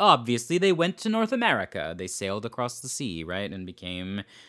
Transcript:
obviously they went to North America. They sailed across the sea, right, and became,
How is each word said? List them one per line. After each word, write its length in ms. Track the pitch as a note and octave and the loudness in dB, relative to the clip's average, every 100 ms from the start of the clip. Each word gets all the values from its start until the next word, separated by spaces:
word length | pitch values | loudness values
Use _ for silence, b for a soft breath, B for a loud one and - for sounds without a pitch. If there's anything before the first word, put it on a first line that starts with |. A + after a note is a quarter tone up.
obviously 560 | G3+ C#3 A#2 A#2 - F3 | 6 6 4 0 0 2
they 160 | G3 | 4
went 260 | E3+ F3 F3+ | 4 2 0
to 100 | A3 | -2
North 240 | A3+ A3 | 0 0
America. 600 | B3 A3+ A#2 F2+ F#2 D#2 F2 | 2 2 2 0 -4 -6 -6
They 100 | F#2 | -8
sailed 400 | - G2 G#2 A2+ | -4 -4 -4 -6
across 340 | - A#2+ - | -4 -6 -6
the 80 | B2+ | -10
sea, 360 | - B2 E2 | -6 -6 -6
right, 280 | D#2+ F#2 G2+ | -4 -4 -4
and 140 | F#2+ F2+ | -6 -10
became, 560 | - F2+ F2+ F#2 G2+ B B | -10 -10 -8 -6 -8 B B